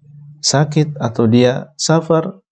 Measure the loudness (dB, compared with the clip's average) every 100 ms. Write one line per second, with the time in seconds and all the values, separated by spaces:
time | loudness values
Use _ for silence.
0 | _ -20 -20 -10 -2 0 0 0 -2 -4
1 | -6 0 2 4 2 0 -8 -8 0 0
2 | 2 -2 -2 -10 _